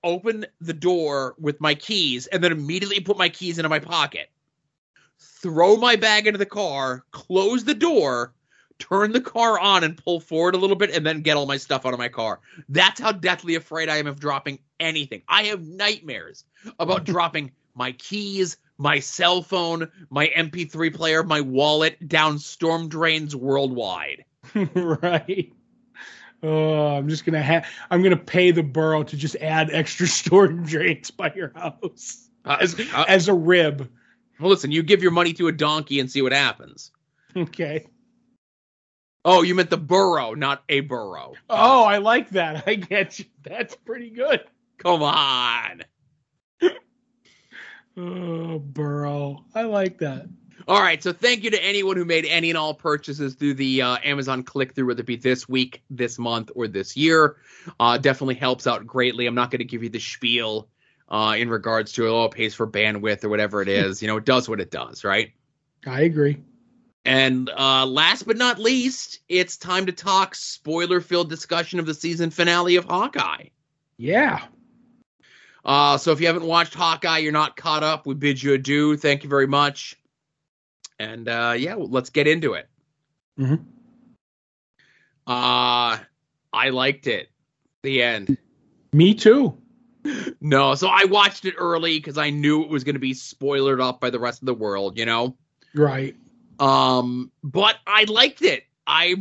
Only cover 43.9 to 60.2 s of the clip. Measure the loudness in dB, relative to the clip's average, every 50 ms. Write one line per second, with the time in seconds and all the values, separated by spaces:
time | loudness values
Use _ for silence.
43.9 | -12 -12 -14 -12 -8 -4 0 0 0 0 -2 _ _ _ _ _ _ -4 0 0
44.9 | 0 2 2 0 2 2 0 0 0 0 0 -2 -2 -4 -6 -8 -12 -14 -20 -20
45.9 | _ _ _ _ _ _ _ _ _ _ _ _ _ 0 0 0 0 -2 -10 _
46.9 | _ _ _ _ _ _ _ _ _ _ _ _ -20 -20 -20 -20 -20 -20 _ _
47.9 | _ -12 -10 -10 -8 -8 -6 -6 -6 -6 -6 -6 -8 -8 -10 -8 -6 -6 -4 -4
48.9 | -2 -4 -4 -4 -4 -4 -6 -6 -8 -12 _ _ -6 -4 -2 -2 0 0 0 -2
49.9 | -2 -4 -6 -6 -6 -8 -12 -16 -20 -20 _ _ _ -10 -2 2 4 4 4 4
50.9 | 2 0 -2 -4 -4 0 0 2 2 0 0 0 -2 0 0 0 -2 0 0 0
51.9 | -2 -2 -2 0 0 0 0 0 0 0 0 0 -2 -2 -2 -4 -6 -4 -4 -2
52.9 | -2 -2 -4 -8 -8 -6 -6 -6 -6 -4 -2 -2 -2 0 -2 0 0 2 2 0
53.9 | 0 -2 -2 -2 -2 -2 -2 -4 -4 -6 -6 -6 -4 -4 -4 -4 -4 -4 -2 -2
54.9 | -2 -4 -4 -6 -6 -2 0 0 0 0 -2 -4 -2 -2 -2 -2 -6 -12 _ -12
55.9 | -8 -6 -6 -6 -6 -6 -6 -4 -4 -4 -6 -8 -8 -6 -6 -6 -6 -6 -8 -6
56.9 | -2 0 2 4 6 6 4 4 2 _ _ _ -20 -20 -20 -14 -4 0 2 2
57.9 | 4 4 2 2 0 0 -2 -4 -4 -2 -2 -2 -2 -2 -2 -2 -2 -2 -4 -6
58.9 | -2 0 0 0 0 -2 -4 -2 0 0 -2 -2 -2 -6 -6 -6 -8 -8 -8 -8
59.9 | -8 -8 -10 -10 -10 -6